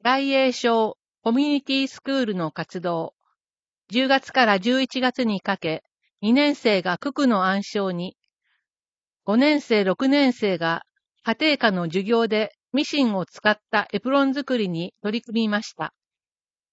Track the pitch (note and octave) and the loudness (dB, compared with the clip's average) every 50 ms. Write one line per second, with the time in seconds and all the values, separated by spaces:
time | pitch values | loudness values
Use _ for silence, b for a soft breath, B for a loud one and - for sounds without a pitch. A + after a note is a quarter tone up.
0 | - A#3 C4 C4+ C#4 C#4 C4+ C4+ C4+ C4 B3 - - A#3+ A#3 A3+ A3 G#3 - _ | 0 0 0 0 0 0 2 2 2 2 0 0 0 0 2 2 0 0 -4 _
1 | _ _ _ _ - A3+ A#3 C4+ C#4+ D4 D4 C#4 - - C4+ C4+ C4+ C4 - - | _ _ _ _ -2 0 2 2 2 2 0 0 0 -2 -2 -2 -2 -4 -6 -10
2 | - C4+ C4+ C4+ B3 G#3+ G3+ F#3 E3 D#3 - - E3 _ - F3+ E3 F3+ E3+ E3 | -6 -4 -2 -2 -2 -2 -2 -4 -4 -6 -6 -8 -10 _ -8 -6 -4 -4 -4 -4
3 | D#3+ - _ _ _ _ _ _ _ _ _ _ _ _ _ _ _ - F#3+ B3 | -6 -8 _ _ _ _ _ _ _ _ _ _ _ _ _ _ _ -6 -2 -2
4 | C4+ C4 C4+ C4+ - - - C4+ B3 A3 G3+ F#3+ F#3 A#3+ B3+ C4 C4 - - C4 | 2 2 2 0 0 -2 0 2 2 4 2 2 2 0 0 0 0 -2 -4 -2
5 | B3+ B3+ - - B3 A3 G3+ F#3 - - G3 - - D#3+ D#3 D#3 _ _ _ _ | -2 -2 -2 0 -2 -2 -2 -2 -2 -4 -6 -4 -4 -6 -6 -6 _ _ _ _
6 | _ _ _ - G3+ G#3+ A#3+ C#4 D4 D4 C#4+ - - A3+ G#3 F#3 D#3+ F#3 F3 - | _ _ _ -6 0 2 2 4 4 2 0 0 0 2 2 2 2 0 -4 -2
7 | - C#4+ C4+ - C#4+ B3+ A3+ F#3+ F#3 F#3 G3 G3 G3+ - - G#3 G3 F#3 F3+ F3 | -4 -6 -2 0 2 2 2 2 2 0 0 -2 -4 -4 -4 -4 -2 -2 -4 -4
8 | F3 F#3+ - _ _ _ _ _ _ _ _ _ _ _ _ _ _ _ _ _ | -6 -8 -12 _ _ _ _ _ _ _ _ _ _ _ _ _ _ _ _ _
9 | _ _ _ _ - - G#3 A#3 C#4 D4+ D4+ C#4+ - - A#3 G#3 G3 F#3+ F3+ - | _ _ _ _ -4 0 2 4 4 4 2 0 0 0 2 2 2 2 0 0
10 | C4+ C4+ C#4 D4 C#4 B3+ A#3+ - A3 G3+ F#3 E3 E3+ E3 E3 E3+ - _ _ _ | 2 2 2 4 4 2 2 0 0 -2 -2 0 -2 -2 -2 -4 -6 _ _ _
11 | _ _ _ _ - A#3 A3+ - D4+ D#4 D4 C4+ - A3 F#3+ F3+ F3 D#3+ D#3 F#3+ | _ _ _ _ -6 -4 -4 0 0 0 0 2 2 0 0 0 -2 -2 -2 -4
12 | F#3+ G#3 A#3 A3+ A3+ G#3+ G#3+ G#3+ A3 - _ _ _ _ - C4+ D4 - - D4 | -2 0 0 0 2 0 0 -2 -2 -4 _ _ _ _ -4 -2 -2 -2 0 0
13 | C4 A#3 G3+ F#3+ E3 - - - - G#3+ G#3 - _ - - G#3 G3 - - F#3 | 0 2 0 -2 -4 -6 -10 -2 0 0 0 0 _ -4 -4 -4 -2 -2 -6 -6
14 | - B3+ C#4 C#4 C#4 C4+ C4 C#4+ C#4 - C4 A#3 G#3 F3+ E3+ E3 E3+ G3 _ _ | -4 0 0 2 2 2 0 -4 -4 -4 -2 -2 -2 -2 -4 -6 -6 -8 _ _
15 | - G#3 G#3+ A#3 - - G#3+ A#3 A3+ G#3+ G#3 G#3 A3 - - - D#3 D#3+ _ _ | -8 -6 -6 -6 -6 -4 -2 -2 -2 0 -2 -4 -4 -6 -10 -10 -10 -10 _ _
16 | _ _ _ _ _ _ _ _ _ _ _ _ _ _ | _ _ _ _ _ _ _ _ _ _ _ _ _ _